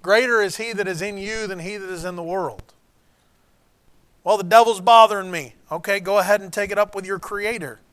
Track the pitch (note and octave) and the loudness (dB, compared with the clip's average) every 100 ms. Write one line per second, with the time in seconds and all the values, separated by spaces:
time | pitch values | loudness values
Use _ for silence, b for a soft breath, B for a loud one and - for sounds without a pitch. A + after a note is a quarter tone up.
0 | F3+ G#3+ B3+ A#3 G3+ - A3+ G#3 F#3+ E3+ | 4 2 4 2 0 -4 -8 -4 -4 -4
1 | G3 G3+ G3 A3 G#3 F#3 E3+ G#3 F#3+ F3+ | -8 -8 -8 -6 -8 -8 -10 -10 -10 -10
2 | F3 F3 E3+ F#3+ D#3+ A2 - _ _ _ | -10 -10 -6 -6 -6 -10 -20 _ _ _
3 | _ _ _ _ _ _ _ _ _ _ | _ _ _ _ _ _ _ _ _ _
4 | _ _ F3 G#3 F3+ A3 A#3 F3+ F#3 A3+ | _ _ 0 0 6 6 6 2 6 8
5 | A3 G3+ F#3 F3 B2+ _ _ E3 F3 G3+ | 8 4 -4 -8 -10 _ _ -10 -4 -4
6 | F#3 G3+ F#3 G#3 G3 G#3 G3 G3+ G3+ G3 | 2 0 4 0 0 -6 -4 -2 -2 -4
7 | F#3 G3 - G3+ G#3 A#3 D3 G#2+ _ | -8 -8 -8 -6 -6 -6 -10 -14 _